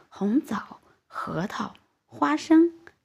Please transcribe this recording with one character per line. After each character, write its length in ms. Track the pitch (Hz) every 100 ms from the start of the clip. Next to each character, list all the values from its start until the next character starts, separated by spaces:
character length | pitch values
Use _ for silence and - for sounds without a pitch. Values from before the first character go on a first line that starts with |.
| _
红 320 | - 202 247
枣、 400 | - 202 - - _ _ _
核 400 | - - 160 190
桃、 280 | - - - _ _ _
花 300 | - 285 302
生、 360 | - 320 339 - - _